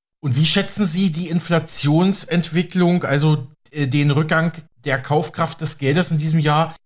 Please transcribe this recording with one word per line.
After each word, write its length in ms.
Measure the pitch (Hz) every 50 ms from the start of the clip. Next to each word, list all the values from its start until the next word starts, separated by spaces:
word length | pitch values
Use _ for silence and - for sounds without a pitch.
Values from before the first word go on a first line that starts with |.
| _ _ _ _
Und 180 | - 143 120 139
wie 80 | 160
schätzen 400 | 160 - 202 190 - - - 208
Sie 260 | 180 156 180 196 190
die 180 | 151 160 175 156
Inflationsentwicklung, 1700 | 165 175 - - 170 165 160 - - - - 143 151 165 180 196 196 - - - 160 180 165 - 156 175 175 - - 180 180 175 175 180 -
äh, 840 | - 139 143 147 156 151 143 127 - - _ _ _ - 151 143 135
den 240 | 135 147 147 147
Rückgang 420 | 143 151 160 156 170 160 160 170 - - - _ _ _ -
der 120 | 143 131 131
Kaufkraft 640 | 131 - 147 156 170 - - - 170 160 - -
des 160 | 160 151 - -
Geldes 340 | 139 135 135 180 180 -
in 60 | 165 151
diesem 220 | 151 160 156 165
Jahr 360 | 147 151 147 151 165 160 - - _